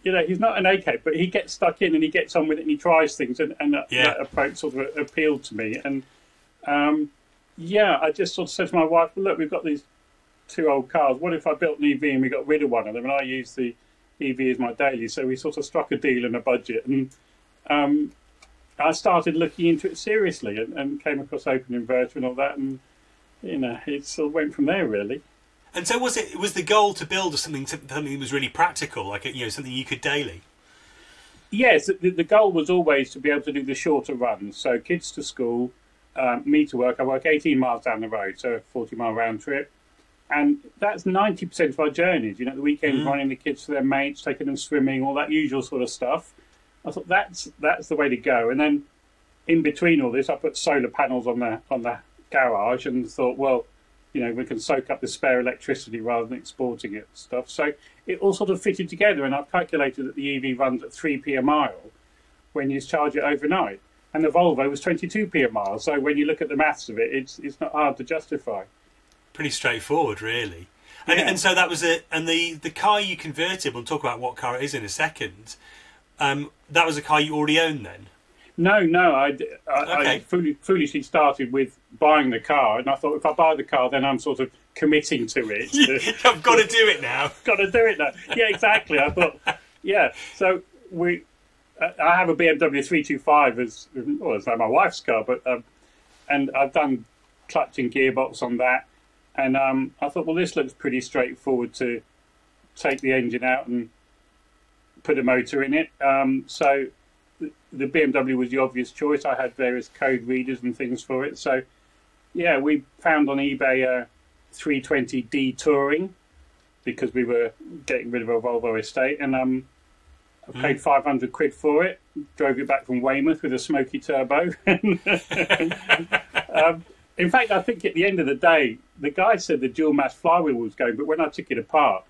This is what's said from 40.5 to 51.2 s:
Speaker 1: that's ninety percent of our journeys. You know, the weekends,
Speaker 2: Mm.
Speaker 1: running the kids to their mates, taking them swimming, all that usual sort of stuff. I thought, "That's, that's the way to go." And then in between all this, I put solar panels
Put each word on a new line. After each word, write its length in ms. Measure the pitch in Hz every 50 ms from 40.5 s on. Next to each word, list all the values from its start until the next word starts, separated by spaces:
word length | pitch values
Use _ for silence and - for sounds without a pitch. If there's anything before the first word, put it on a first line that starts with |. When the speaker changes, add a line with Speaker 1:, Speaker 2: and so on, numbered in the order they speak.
| 147 143 - - _ _
Speaker 1:
that's 260 | - 208 214 165 -
ninety 400 | 190 185 190 208 214 185 185 196
percent 260 | 175 - - 170 151
of 80 | 131 -
our 100 | 151 151
journeys. 500 | 143 - 170 185 180 147 113 107 98 107
You 60 | 123
know, 100 | 127 135
the 60 | 135
weekends, 400 | 139 147 147 - - 147 135 131
Speaker 2:
Mm. 40 | 151
Speaker 1:
running 240 | 139 139 139 139 135
the 60 | 131
kids 300 | - _ 151 139 - -
to 60 | -
their 120 | 147 139 131
mates, 380 | 139 139 135 139 143 143 -
taking 260 | - 147 131 - 147
them 100 | 139 135
swimming, 460 | 135 - - 151 143 135 135 135 131 131
all 100 | 139 139
that 160 | 143 147 147
usual 300 | 151 156 156 135 131 135
sort 200 | 123 - - 127
of 80 | 123 120
stuff. 440 | - - 127 123 143 175 - - _ _ _ _ _ _ _ _ _ _ _
I 60 | 160
thought, 160 | - 185 151
"That's, 440 | 170 180 196 202 - 175 - - - _ _
that's 300 | 147 151 180 - 147 -
the 60 | 160
way 140 | 147 147 139
to 80 | 123
go." 320 | 117 - 139 127 - 117 117
And 100 | 127 135
then 240 | 147 151 147 147 143 _ _ _ _ _ _ _ _ _ _ _ _
in 140 | - 165 165
between 400 | 147 147 147 - 175 175 165 147
all 100 | 131 123
this, 180 | 117 135 135 -
I 60 | 143
put 220 | - - - -
solar 300 | - - 165 147 139 123 117
panels 380 | - - 143 131 127 123